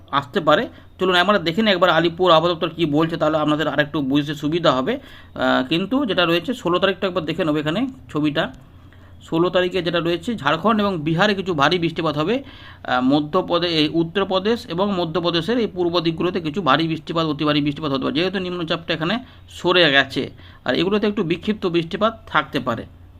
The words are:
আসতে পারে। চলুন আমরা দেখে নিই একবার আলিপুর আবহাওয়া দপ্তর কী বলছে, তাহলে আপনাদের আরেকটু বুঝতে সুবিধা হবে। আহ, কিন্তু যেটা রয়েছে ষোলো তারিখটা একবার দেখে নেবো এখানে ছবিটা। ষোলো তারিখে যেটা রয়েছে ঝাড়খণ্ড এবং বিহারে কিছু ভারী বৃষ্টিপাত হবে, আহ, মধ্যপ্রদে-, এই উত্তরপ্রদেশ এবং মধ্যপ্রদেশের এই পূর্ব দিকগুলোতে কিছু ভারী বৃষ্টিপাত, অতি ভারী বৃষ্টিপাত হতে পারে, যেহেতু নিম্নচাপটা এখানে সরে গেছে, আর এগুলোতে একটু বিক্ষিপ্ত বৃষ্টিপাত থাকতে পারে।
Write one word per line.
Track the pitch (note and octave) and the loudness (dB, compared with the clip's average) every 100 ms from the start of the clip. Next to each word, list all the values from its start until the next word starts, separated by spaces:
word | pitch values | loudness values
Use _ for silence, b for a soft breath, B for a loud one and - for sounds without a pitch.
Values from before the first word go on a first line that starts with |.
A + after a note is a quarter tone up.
| - | -4
আসতে | C#3 - G3+ | -4 -2 -2
পারে। | D#3 D#3 C4 B B - | 2 2 0 B B -4
চলুন | F#3 | 2
আমরা | F3+ F3+ G#3 | 4 4 2
দেখে | E3 E3 | 2 0
নিই | A3 | 2
একবার | F3+ F3+ | 4 4
আলিপুর | D#3+ E3+ E3 F3+ | 4 2 2 4
আবহাওয়া | D#3+ E3+ | 6 4
দপ্তর | E3 F3 | 0 -4
কী | D#3+ E3 | -2 0
বলছে, | C#3+ D#3+ E3 | 2 0 0
তাহলে | D#3 D#3 | 0 2
আপনাদের | D3+ D3+ D3+ | 0 0 0
আরেকটু | C#3 D3 D#3+ | 0 -2 -2
বুঝতে | C3+ C#3+ D3 | 0 0 0
সুবিধা | D3+ D3 E3+ E3 | -4 -2 2 2
হবে। | C3 C#3 B3+ | 2 0 -4
আহ, | - - - - B2+ B2+ B2+ | -8 -20 -14 -2 2 2 0
কিন্তু | E3 G3 C4 | -2 0 -2
যেটা | B3+ F#3 E3+ | 0 0 2
রয়েছে | E3+ E3 | 0 -2
ষোলো | A#3+ F3 F3+ | -4 -2 2
তারিখটা | F#3+ F#3+ G3 | 0 0 -4
একবার | F3+ | -4
দেখে | D#3+ E3 | -4 -2
নেবো | E3 D3+ | -2 0
এখানে | D3+ F3+ C4 - - | -2 -2 -4 -8 -8
ছবিটা। | D3+ D3+ C#3+ G#3+ - b b b b b b | -2 0 -2 -4 -8 b b b b b b
ষোলো | - E3 F3 | -4 0 2
তারিখে | F#3 F3+ F#3 | 2 0 -2
যেটা | E3+ E3+ | -2 -2
রয়েছে | E3+ F3 A#3+ | -2 -2 -4
ঝাড়খণ্ড | A3+ C#3 D#3+ G3 G#3+ | -2 -2 0 2 2
এবং | G3+ F3+ | 0 -2
বিহারে | D3 E3 G#3 | -2 2 2
কিছু | G3 F#3 | 2 -2
ভারী | D#3+ D3 F3+ | 2 2 2
বৃষ্টিপাত | E3 E3 D#3+ D3 | 0 -2 -2 0
হবে, | E3+ B3+ C#4 B B B | -2 -2 -4 B B B
আহ, | - B2+ | -2 2
মধ্যপ্রদে-, | B2+ D3 D3+ F#3 - F3 F3 | 4 2 2 -2 0 0 0
এই | D#3+ D3+ | 2 2
উত্তরপ্রদেশ | D#3+ E3 G3 F#3+ F#3+ G3+ A#3 - | 0 0 -2 0 0 0 -2 -4
এবং | E3+ G3+ | -2 -2
মধ্যপ্রদেশের | F#3 F3 F3 E3+ E3+ E3 B3 | 0 -2 -2 0 0 0 -2
এই | G3 | -2
পূর্ব | F3+ F3 F3 | -2 0 0
দিকগুলোতে | E3 D#3+ F3 F#3+ | 0 -2 -2 -2
কিছু | D#3 D3+ | -4 -2
ভারী | D3+ C#3 E3 | 2 2 0
বৃষ্টিপাত, | D#3+ - E3 D#3+ | -4 -4 -2 -2
অতি | C#3+ | 0
ভারী | D3+ D3 | 0 0
বৃষ্টিপাত | D3 D3 D3+ | 0 -2 -4
হতে | C3+ | -2
পারে, | C3+ | -2
যেহেতু | C3 F#3 F#3+ | -2 -2 -2
নিম্নচাপটা | F3+ F3+ E3 E3+ E3 | -6 -6 -4 -6 -4
এখানে | D#3+ D#3+ A#3 B B B | -4 -2 -4 B B B
সরে | - F3 F#3 D#3+ | -4 2 4 6
গেছে, | C#3 C3 C#3+ A2+ - B B | 4 2 -2 -6 -10 B B
আর | - | -4
এগুলোতে | B2+ F3 G#3 G#3+ | 0 0 0 0
একটু | G#3 | -2
বিক্ষিপ্ত | E3 E3+ - G#3 F#3+ | -2 -2 -2 -2 0
বৃষ্টিপাত | E3+ E3 F#3 G#3+ A3+ - | -2 -2 -2 -2 -2 -2
থাকতে | D#3 D3 C#3+ | -2 -2 -4
পারে। | A#2+ A2 - - - | -4 -6 -8 -18 -20